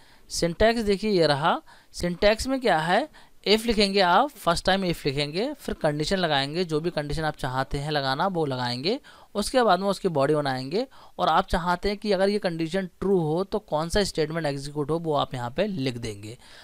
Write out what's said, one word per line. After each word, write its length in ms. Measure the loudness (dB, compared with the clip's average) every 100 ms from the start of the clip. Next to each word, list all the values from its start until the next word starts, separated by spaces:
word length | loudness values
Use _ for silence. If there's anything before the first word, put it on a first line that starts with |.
| -20 -20 -12
सिंटैक्स 520 | -2 -2 2 2 4
देखिए 280 | 0 0 2
ये 160 | 4 4
रहा। 340 | 4 2 0 -4 -20 _
सिंटैक्स 520 | -6 -6 2 4 4 0
में 140 | 0
क्या 180 | 2 2
है, 300 | 2 0 0 -8 -20 -6 2
if 180 | 2 2
लिखेंगे 340 | 2 2 4
आप, 280 | 4 6 4
फर्स्ट 340 | 0 0 0 2
टाइम 180 | 2
if 200 | 0 -2 -2
लिखेंगे, 460 | -2 -2 -4 -4
फिर 200 | -6 -8
कंडीशन 420 | -2 -2 0 0 0
लगाएंगे, 480 | 2 0 0 -2
जो 160 | -2 -2
भी 100 | -2
कंडीशन 340 | -4 -4 -4
आप 120 | -4 -4
चाहते 420 | -4 -4 -4 -4
हैं 120 | -2
लगाना 360 | -2 0 0 0
वो 160 | 0 -2
लगाएंगे, 520 | -2 -4 -4 -4 -4 -6 -20 -10
उसके 280 | -6 -2 2
बाद 180 | 4 4
में 80 | 2
उसकी 200 | -2 -2
बॉडी 240 | 2 2
बनाएंगे 520 | 2 0 -4 -4 -4 -4 -10 -14 -2
और 100 | 2
आप 200 | 2 2
चाहते 400 | 0 0 -2 -2
हैं 100 | -4
कि 140 | 0
अगर 160 | 2 2
ये 100 | 0
कंडीशन 500 | -2 -4 -4 -4 -6 -4
ट्रू 180 | 0 2
हो 220 | 2 0
तो 140 | -2 -4
कौन 280 | -4 -4 0
सा 140 | 0
स्टेटमेंट 420 | 0 0 -2 -2 -4
एग्जीक्यूट 440 | -4 -6 -4 -2
हो 80 | -2
वो 160 | 0
आप 200 | 0 0
यहाँ 160 | -4 -6
पे 160 | -2 -2
लिख 300 | -2 -4 -4
देंगे। 400 | -8 -10 -14 -16 -20 -20